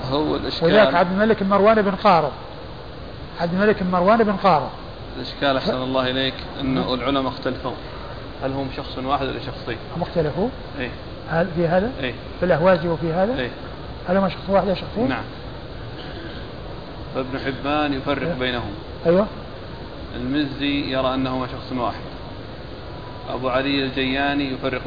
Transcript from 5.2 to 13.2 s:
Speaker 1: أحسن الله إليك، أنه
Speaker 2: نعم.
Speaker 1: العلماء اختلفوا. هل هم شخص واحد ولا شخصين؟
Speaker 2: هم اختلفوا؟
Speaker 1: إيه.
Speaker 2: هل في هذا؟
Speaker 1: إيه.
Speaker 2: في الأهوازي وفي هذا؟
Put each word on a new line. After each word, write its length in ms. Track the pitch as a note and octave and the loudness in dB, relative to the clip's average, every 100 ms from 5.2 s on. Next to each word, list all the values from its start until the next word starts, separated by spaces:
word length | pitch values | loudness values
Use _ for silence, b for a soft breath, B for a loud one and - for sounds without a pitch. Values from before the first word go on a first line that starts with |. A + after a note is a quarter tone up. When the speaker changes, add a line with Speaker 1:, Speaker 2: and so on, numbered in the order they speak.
| B2+ - C#3+ C3 | -10 -2 2 2
Speaker 1:
أحسن 260 | B2 B2+ | 2 0
الله 280 | B2+ C3 B2+ | 0 0 2
إليك، 240 | C3 C3+ C3 - - | 2 0 -2 -8 -6
أنه 200 | C3+ C3 | -2 0
Speaker 2:
نعم. 140 | B2 | 0
Speaker 1:
العلماء 380 | B2+ A#2+ C#3 C3 | 0 2 2 0
اختلفوا. 400 | B2 C3+ B2+ B2+ A#2 - - - - - - | -2 -4 -2 -6 -8 -10 -12 -10 -10 -12 -6
هل 80 | C3+ | -4
هم 160 | C3+ C3+ - | -2 -4 -6
شخص 220 | C#3 - | -8 -6
واحد 280 | C3 C#3 C3+ | -2 0 0
ولا 120 | A#2+ | -4
شخصين؟ 380 | A#2+ - - A2+ - E3 | -6 -8 -6 -8 -6 -6
Speaker 2:
هم 60 | |
اختلفوا؟ 460 | E3 F3 D#3 C#3 A3+ - - C#3+ | -2 0 0 0 -2 -4 -10 -6
Speaker 1:
إيه. 120 | B2 A#2 - - - | -6 -6 -12 -12 -2
Speaker 2:
هل 160 | D#3+ F3+ E3 | 0 0 2
في 120 | E3+ | 2
هذا؟ 220 | F#3 A3 B3+ | 2 2 -2
Speaker 1:
إيه. 140 | C3 A#2 - - | -4 -6 -8 -2
Speaker 2:
في 60 | F3+ | 2
الأهوازي 420 | D#3 F3+ F3+ E3+ | 4 6 4 2
وفي 240 | D#3+ E3 | 0 0
هذا؟ 260 | D#3+ | 2